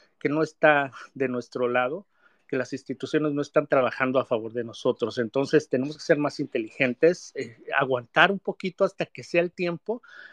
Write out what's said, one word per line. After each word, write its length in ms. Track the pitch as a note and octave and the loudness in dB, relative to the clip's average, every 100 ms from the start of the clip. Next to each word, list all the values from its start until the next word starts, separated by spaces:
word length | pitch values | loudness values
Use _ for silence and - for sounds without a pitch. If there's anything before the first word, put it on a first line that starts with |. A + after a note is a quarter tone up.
| _ _ | _ _
que 100 | D3 | -2
no 140 | D3+ | 0
está 500 | D#3 - D#3 D3 C3+ - - | -2 4 6 6 2 -8 -12
de 140 | C3+ C3 | -4 -2
nuestro 400 | B2 A#2+ B2+ B2 | -2 -6 -2 0
lado, 380 | B2 B2+ E3+ - _ _ _ - | 0 0 -4 -12 _ _ _ -6
que 80 | C3 | -4
las 160 | B2 | -4
instituciones 600 | C3 - B2 B2+ D3+ D3+ | -8 -10 -10 -2 0 0
no 100 | C#3+ | -2
están 240 | C#3 D#3 C#3+ | 0 0 2
trabajando 540 | C#3 A#2+ - C3 B2+ | 2 2 0 0 0
a 40 | |
favor 280 | A#2 A#2 A2 | 0 -2 -4
de 100 | A#2+ | -6
nosotros, 560 | A2+ - B2+ A#2 A2 B2+ | -8 -4 -2 0 -2 -2
entonces 500 | A2+ C3+ C#3 D3+ - | -2 -2 2 2 2
tenemos 280 | B2+ C#3+ D3+ | -2 -2 -4
que 60 | |
ser 140 | - D3 | 0 2
más 200 | D3 - | 0 -4
inteligentes, 920 | C#3 B2 G#2+ - C3 A#2+ E3 F3+ - | -6 -6 -6 -2 -2 4 2 2 -6
eh, 240 | C#3 B2 A#2 - C#3 | -10 -10 -12 -4 0
aguantar 540 | C3 B2 A#2+ D#3+ E3+ | 0 -2 0 4 4
un 80 | G3 | 2
poquito 460 | - F3+ F#3+ - | -6 -6 -6 -2
hasta 220 | F#3+ - F3 | -2 -2 -10
que 180 | - | -10
sea 160 | - E3+ | -4 0
el 100 | F3 | 0
tiempo, 500 | - F3 E3+ - A#3+ - - - | -2 -6 -6 -8 -10 -10 -20 -20